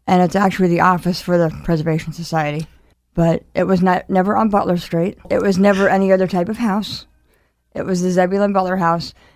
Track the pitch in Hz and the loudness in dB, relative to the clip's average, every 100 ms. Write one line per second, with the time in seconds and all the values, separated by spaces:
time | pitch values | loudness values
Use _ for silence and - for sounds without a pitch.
0 | - 180 180 190 196 185 185 170 170 180 | 0 2 2 2 0 2 0 2 2 2
1 | 175 175 - 175 165 151 165 165 165 160 | -2 -4 0 0 0 -2 -2 -2 0 -4
2 | 165 156 165 160 147 147 160 _ _ _ | -4 -10 -6 -4 -4 -6 -10 _ _ _
3 | _ - 165 165 - - 180 190 185 175 | _ 0 0 0 -2 -2 0 2 2 0
4 | - 185 185 208 220 202 196 175 - 170 | 0 0 0 0 0 0 0 -2 -4 -4
5 | 175 - - 175 202 185 202 196 196 196 | -4 -6 -4 0 0 2 2 2 2 2
6 | 190 190 185 185 175 220 233 196 202 - | 4 2 2 -2 -4 -2 -2 -2 -4 -12
7 | - _ _ _ _ _ _ - 143 180 | -16 _ _ _ _ _ _ -10 -4 -2
8 | 180 180 180 196 202 196 185 185 170 170 | 0 0 0 0 0 0 0 0 0 0
9 | - - _ | -4 -16 _